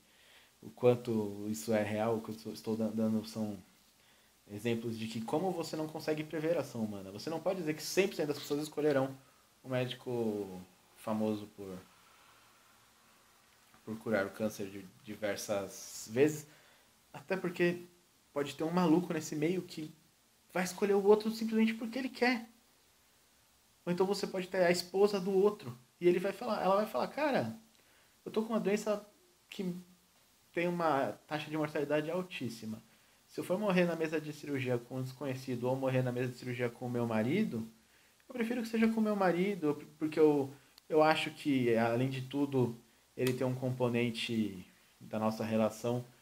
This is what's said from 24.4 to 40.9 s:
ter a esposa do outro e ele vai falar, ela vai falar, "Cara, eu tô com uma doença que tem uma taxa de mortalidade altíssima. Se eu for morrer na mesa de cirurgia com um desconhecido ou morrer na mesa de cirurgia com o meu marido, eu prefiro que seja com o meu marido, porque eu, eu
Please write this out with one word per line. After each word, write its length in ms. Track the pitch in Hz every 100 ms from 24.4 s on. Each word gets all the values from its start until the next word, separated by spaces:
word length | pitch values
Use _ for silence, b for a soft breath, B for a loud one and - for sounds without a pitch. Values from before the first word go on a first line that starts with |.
| 180
ter 140 | 190
a 80 | 175
esposa 480 | 180 - 190 202 202
do 120 | 185
outro 460 | 190 202 208 127 - _ -
e 80 | 175
ele 120 | 180
vai 120 | 196
falar, 300 | - 233 208
ela 140 | 190 196
vai 100 | 220
falar, 220 | 247 202
"Cara, 480 | - 294 220 113 - - _ b b b b 185
eu 60 |
tô 120 | 220
com 100 | 220
uma 60 | 220
doença 460 | 180 214 214 208 - _ _ _ -
que 260 | - 180 180 - - _ _ _ _ _
tem 140 | 170 175
uma 460 | 175 165 139 113 - -
taxa 220 | 151 151
de 80 | 156
mortalidade 520 | 151 156 143 151 151
altíssima. 680 | 180 180 - 123 - 110 107 - b b b b
Se 120 | -
eu 40 |
for 140 | 151 185
morrer 260 | 214 185 175
na 100 | 165
mesa 240 | 160 160
de 140 | 151
cirurgia 440 | 143 147 135 123 120
com 200 | - 131
um 60 |
desconhecido 640 | 131 - 143 127 - 117 127
ou 100 | 135
morrer 260 | 131 131
na 100 | 127
mesa 200 | 123 127
de 60 | 127
cirurgia 320 | 127 123 123
com 160 | - 123
o 20 |
meu 160 | 120 117
marido, 600 | 110 113 190 214 113 113 - b b b b -
eu 60 |
prefiro 280 | 233 226 247
que 60 | 226
seja 200 | 226 226
com 120 | 226
o 40 |
meu 120 | 214 202
marido, 600 | 185 170 196 185 151 147 - -
porque 220 | 156 160
eu, 320 | 151 147 131 B B B
eu 140 | -